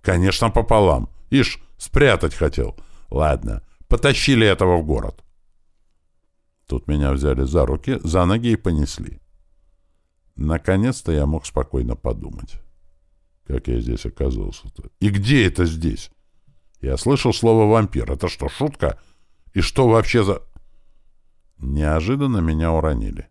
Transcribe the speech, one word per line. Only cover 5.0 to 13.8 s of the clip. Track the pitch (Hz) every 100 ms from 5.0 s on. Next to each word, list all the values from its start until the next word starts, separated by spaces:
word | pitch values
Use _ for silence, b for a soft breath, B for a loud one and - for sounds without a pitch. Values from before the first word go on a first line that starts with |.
| - - - _ _ _ _ _ _ _ _ _ _ _ _ _ _
Тут | 65 -
меня | 73 71
взяли | 69 71 64
за | 65 80 64
руки, | 73 - 131
за | 82 90 90
ноги | 110 120
и | 110
понесли. | - 78 71 - - - _ _ _ _ _ _ _ _ _ _ _ -
Наконец-то | 76 82 - 95 117 127 -
я | 76 71
мог | 78 -
спокойно | - 69 65 60 60
подумать. | - 50 - - - - - _ _ _ _ _ _ _ -
Как | - -
я | 58